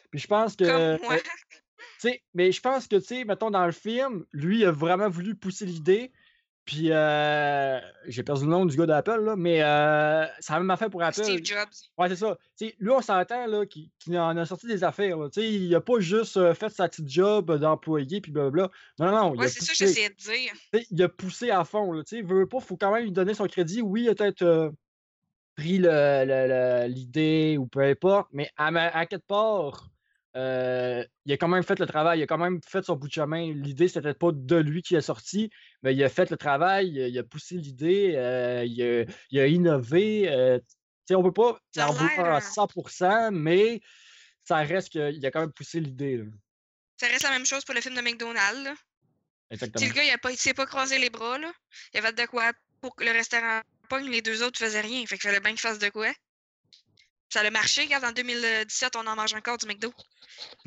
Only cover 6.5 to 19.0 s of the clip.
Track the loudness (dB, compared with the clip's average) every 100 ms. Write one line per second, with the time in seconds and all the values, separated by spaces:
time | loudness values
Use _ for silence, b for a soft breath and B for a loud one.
6.5 | _ -12 -4 2 4 4 2 2 2 0
7.5 | 0 0 -2 -8 -16 -12 -8 -4 -2 2
8.5 | 2 2 2 4 2 2 0 -2 0 2
9.5 | 4 4 4 4 4 4 2 0 -6 -4
10.5 | -2 0 0 -2 -2 -2 -2 -2 -2 -2
11.5 | -4 -6 -10 -16 -2 -2 0 -2 -4 _
12.5 | -10 -10 -6 2 2 2 0 0 -4 -2
13.5 | -2 -4 -8 -20 _ -4 0 0 0 -4
14.5 | -8 -6 -2 -2 0 -2 -2 -4 -4 -2
15.5 | -2 2 2 4 0 2 0 2 4 4
16.5 | 4 -2 -2 -2 -2 -2 2 4 2 2
17.5 | 2 2 0 0 -2 -2 -6 -4 -2 0
18.5 | 2 0 B B -2